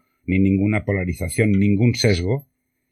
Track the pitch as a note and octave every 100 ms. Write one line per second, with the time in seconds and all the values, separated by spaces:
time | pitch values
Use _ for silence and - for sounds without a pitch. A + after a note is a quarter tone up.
0 | _ _ - F#2+ G2 G2 G2+ G#2+ - G2
1 | F2+ - E2 - G#2+ G2 G#2 G2+ A#2+ A#2
2 | A2+ F2+ F2+ C3+ - _ _ _ _